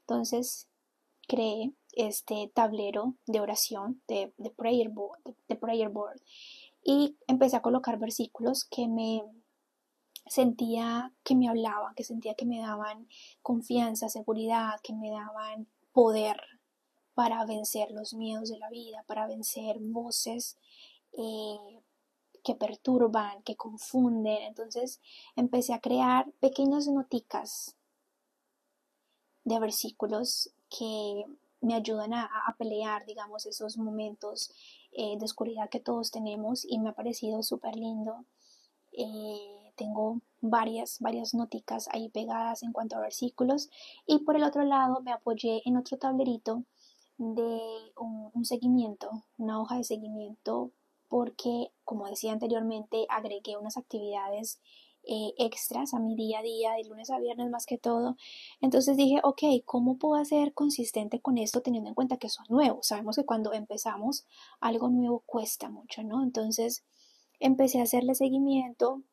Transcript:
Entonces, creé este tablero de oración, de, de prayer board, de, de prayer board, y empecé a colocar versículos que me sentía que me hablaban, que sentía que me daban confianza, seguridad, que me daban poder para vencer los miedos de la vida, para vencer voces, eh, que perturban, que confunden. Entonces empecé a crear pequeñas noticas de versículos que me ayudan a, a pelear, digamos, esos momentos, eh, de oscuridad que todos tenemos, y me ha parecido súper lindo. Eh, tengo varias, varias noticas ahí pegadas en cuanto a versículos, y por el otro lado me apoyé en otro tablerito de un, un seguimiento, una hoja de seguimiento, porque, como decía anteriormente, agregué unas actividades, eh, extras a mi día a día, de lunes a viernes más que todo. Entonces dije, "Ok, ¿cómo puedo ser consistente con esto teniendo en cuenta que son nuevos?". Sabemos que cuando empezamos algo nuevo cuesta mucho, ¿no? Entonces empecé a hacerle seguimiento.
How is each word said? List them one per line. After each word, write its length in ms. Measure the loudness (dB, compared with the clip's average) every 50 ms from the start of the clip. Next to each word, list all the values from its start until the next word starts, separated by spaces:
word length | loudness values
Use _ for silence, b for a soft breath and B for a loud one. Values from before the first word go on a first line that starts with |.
Entonces, 640 | _ -2 -2 0 0 0 0 0 0 -2 -6 -8 -12 _ _ _ _ _ _ _ _ _ _ _ -4
creé 460 | -2 0 2 2 0 0 -2 -4 -6 -6 _ _ _ -2
este 580 | -2 -2 0 -2 -6 -4 -4 -4 -4 -4 -2 _
tablero 600 | 2 2 4 2 -2 -2 -2 -2 0 -2 -2 -4 _ _
de 160 | 0 0 2
oración, 600 | 2 0 0 0 0 -2 -2 -4 -4 -4 -6 -6 _
de, 260 | -4 -2 -2 -2 -4 _
de 120 | -12 -12 -12
prayer 400 | -8 -2 2 4 4 4 4 2
board, 320 | -2 -6 -8 -8 -8 -14 _
de, 120 | -16 -16 _ _
de 80 | -6 -4
prayer 340 | -4 -2 -2 0 0 0 0
board, 300 | -2 -4 -6 -6 -8 -16 B B B B B B B B B B B _ _
y 340 | 4 6 6 6 4 0 _ 2
empecé 300 | 2 6 6 6 6 6
a 40 | 2
colocar 380 | 4 4 2 4 2 0 -2 -2
versículos 680 | -2 -4 -2 -4 -4 -6 _ -2 -2 0 0 -2 -4
que 220 | _ -4 -4 -2
me 360 | 0 0 -2 0 -2 -2 -2 -4 -8 -18 -20 _ _ _ _ _ _ _ _ _ _ _ _ _ _ _ -20 _
sentía 840 | -2 2 4 4 4 4 2 -2 -2 0 0 0 -2 -2 -2 -4 -6 _ _ _
que 120 | 4 6
me 140 | 6 6 6
hablaban, 460 | 4 2 0 0 -2 -2 -4 -6 -6
que 80 | -10 -8
sentía 320 | -8 -8 -6 -6 -6 -6
que 100 | -2 -2
me 140 | -2 -2 -2
daban 480 | -4 -6 -6 -6 -6 -8 -8 -12 -16 B B B B B B B
confianza, 680 | _ -2 -2 -2 0 0 2 2 2 2 0 -2 -4 -4
seguridad, 720 | -6 -4 -2 -2 -2 0 0 0 0 2 0 -2 -4 -6 -8
que 100 | -10 -8
me 180 | -8 -6 -6
daban 560 | -8 -8 -10 -10 -10 -10 -10 -8 -10 -10 -12 _ _ _ _ _
poder 500 | _ 8 8 8 8 4 2 0 -2 -4 -8 -18 -20 _ _ _ _ _ _ _ _ _ _ _ _
para 320 | 2 2 2 2 0 -2
vencer 460 | -4 -4 -4 -4 -4 -2 -2 -4 -4
los 220 | -6 -10 -10 -10 -8
miedos 360 | -8 -6 -6 -6 -6 -6 -8
de 100 | -10 -10
la 100 | -12 -14
vida, 340 | -14 -14 -14 -14 -16 -16 -12
para 200 | -8 -4 -4 -4
vencer 500 | -4 -6 -6 -6 -6 -6 -4 -4 -4 -4 -4
voces, 800 | -4 -4 -4 -4 -4 -4 -4 -2 -2 -2 -4 -6 -6 -8 -10 B B B B B B B B B B _ -10
eh, 680 | -8 -8 -6 -6 -6 -8 -8 -10 -10 -14 -20 -20 -20 _ _ _ _ _ _ _ _ _ _ _ -6 _
que 120 | -4 0
perturban, 880 | 0 -2 -4 -4 -4 _ 2 6 6 6 6 4 2 0 -2 -8 -10 _
que 120 | -10 -10
confunden. 880 | -8 -10 -12 -10 -12 -12 -2 2 4 4 4 4 2 0 0 0 -2 -4
Entonces 580 | -8 -10 -12 -12 -8 -6 -6 -6 -6 -8 B B B B B B B B
empecé 380 | 0 0 2 2 0 2 2 -2
a 80 | -2
crear 500 | 0 2 2 4 6 6 6 4 4 0 0 _
pequeñas 480 | 4 4 4 6 4 4 4 4 2
noticas 880 | 2 2 2 2 _ -2 -4 -2 _ -6 -6 -6 -6 -10 -10 -12 -14 -16 _ _ _ _ _ _ _ _ _ _ _ _ _ _ _ _ _ _ _ _ _ _ _ _ _ _ _ _ _ _ _ _ _ _
de 160 | -2 0 0
versículos 920 | 0 0 -2 -4 -6 -6 -6 _ -4 -2 -2 -2 -2 -2 -2 -2 -4 -4 _ _ _ _
que 560 | -10 -8 -8 -6 -6 -4 -4 -4 -6 -6 -8 -10 -14 _ _ _ _ _
me 120 | 0 0 0
ayudan 400 | 2 0 0 -2 -2 -2 -2 -2
a, 160 | -4 -4 -4 -4 -2 -2
a 80 | -2 -4
pelear, 480 | _ -6 -4 -2 -2 -2 -2 -4 -6 -6
digamos, 400 | -10 -12 -12 -12 -12 -12 -12 -10
esos 320 | -10 -10 -8 -8 -8 -6
momentos, 760 | -4 -4 -4 -4 -4 -6 -6 -8 _ -10 -10 -8 -8 -10 B B B B B B B B B
eh, 260 | -8 -6 -4 -4 -4
de 80 | -4 -6
oscuridad 440 | -6 -4 -4 -4 -4 -4 -6 -6 -6
que 100 | -6 -6
todos 320 | -4 -4 -4 -4 -4 -6
tenemos, 540 | -6 -6 -8 -6 -6 -6 -4 -4 -4 -4 -4
y 140 | -4 -2 -2
me 100 | -2 -2
ha 40 | -4
parecido 480 | -6 -6 -6 -6 -4 -4 -4 -2 -2 -2
súper 320 | -4 -4 -4 -6 -8 -8
lindo. 500 | -6 -6 -6 -6 -6 -6 -6 -8 -10 -14 _ b b b b b b b b b _ _ _
Eh, 800 | -8 -8 -8 -6 -8 -10 -8 -8 -10 -10 -12 -16 -20 -20 _ -20 _
tengo 460 | -8 -8 -4 -2 0 0 0 -2 -4 _ _ _ _
varias, 580 | 0 2 2 2 2 2 -2 -4 -6 -8 -8 -4
varias 340 | -2 -2 -2 -2 -4 -2 0
noticas 540 | 0 -2 -2 -6 -10 _ -6 -6 -6 -4 -4
ahí 180 | -6 -6 -6 -6
pegadas 540 | _ -6 -4 -2 -2 -2 0 -2 -2 -4 -6
en 100 | -6 -4
cuanto 240 | -4 -4 -4 -4
a 40 | -4
versículos, 680 | -4 -4 -4 -4 -4 -4 _ 2 2 4 4 2 0 B B B B B B B B
y 140 | 4 4 4
por 160 | 6 4 4
el 80 | 4 4
otro 200 | 4 4 2 2
lado 380 | 4 6 6 6 4 2 0
me 100 | 0 -4
apoyé 500 | -6 -2 _ -2 -2 0 0 0 0 0 2
en 120 | 2 2
otro 200 | 2 2 -2 -6
tablerito 680 | -2 0 0 2 2 2 2 0 -2 _ -2 -2 -2 -4 _ b b b b b b b b _
de 420 | -6 -6 -4 0 0 0 0 -2 -4 -6 -8 -10 -12 -14 -18 _
un, 340 | -10 -10 -8 -8 -10 -12 -6 _
un 120 | -4 0
seguimiento, 800 | 0 -2 2 4 6 6 6 6 2 -4 -8 -8 -8 -8 -10 _ _ _
una 240 | -4 -2 -2 0 -2
hoja 160 | -2 -2 -2
de 60 | -2 -2
seguimiento, 880 | -4 -6 -8 -8 -8 -8 -8 -10 -10 -14 _ _ -2 -2 -2 -2 -4 _ _ _ _ _ _ _
porque, 640 | _ 0 0 0 0 -6 -4 -2 -2 -2 -2 -4 -6 _ _ _
como 220 | -8 -6 -6 -6
decía 260 | -6 -8 -4 -4 -2 -2
anteriormente, 720 | -2 0 0 0 0 0 -2 -2 -4 -6 _ -2 -2 0 0
agregué 480 | -2 -4 -4 -6 -8 -8 -8 -8 -8
unas 200 | -8 -8 -8 -8
actividades, 840 | -8 -8 _ -8 -6 -4 -4 -4 -4 -4 -4 -4 -4 -6 -8 -10 b b b b b b b b b -8 -6
eh, 240 | -4 -4 -4 -6 0
extras 560 | 0 0 0 0 -4 -6 -6 -4 -4 -4 -2 -2
a 60 | -2
mi 160 | -2 -2 -2
día 240 | -2 -2 -2 -2 -4
a 40 | -4
día, 300 | -4 -2 0 0 0 0
de 100 | -2 -4
lunes 260 | -8 -14 -16 -8 -6
a 100 | -4 -2
viernes 300 | -2 -2 -2 -4 -4 -4
más 160 | -4 -6 -4
que 120 | -4 -6
todo. 400 | -2 0 0 2 2 2 0 -2 B B B B B B B B B
Entonces 360 | 2 6 6 6 6 6 6
dije, 240 | 6 8 8 6 6 6
"Ok, 180 | 4 4 4 4 4 4 4 2
¿cómo 320 | 0 0 2 2 2 2
puedo 260 | 2 2 2 4 4 4
ser 280 | 4 4 4 4 2 2
consistente 680 | 2 2 2 2 2 -2 -2 -2 -2 -2 -2 -4 -2
con 160 | _ 2 2
esto 240 | 2 2 0 0 0
teniendo 280 | 0 2 0 0 -2 -4
en 60 | -2
cuenta 220 | 0 0 0 0
que 120 | -2 -2 -6
son 160 | -6 -8 -2 4
nuevos?". 380 | 6 6 6 6 4 2 -2
Sabemos 280 | -2 -2 -2 -2 -2 0
que 100 | 0 2
cuando 280 | 2 0 0 0 0 -2
empezamos 720 | -4 -4 _ -6 -4 -4 -4 -4 -2 -2 -2 -2 -2 -6 B B B B B B B
algo 300 | -2 0 2 2 4 4
nuevo 340 | 4 4 4 4 2 0 _
cuesta 440 | -4 -4 -2 -2 -2 -6 -6 -8 -10
mucho, 340 | -10 -14 -14 -14 -10 -8 -6
¿no? 200 | -2 0 0 0
Entonces 600 | 2 2 0 0 0 0 0 0 -2 -2 -6 _ b b b b b b b b b b _
empecé 400 | 4 4 6 8 6 6 6 4
a 40 | 2
hacerle 320 | 4 4 4 4 4 4
seguimiento. 880 | 4 4 4 4 4 4 4 4 2 2 -2 0 2 2 2 2 -2 -10 _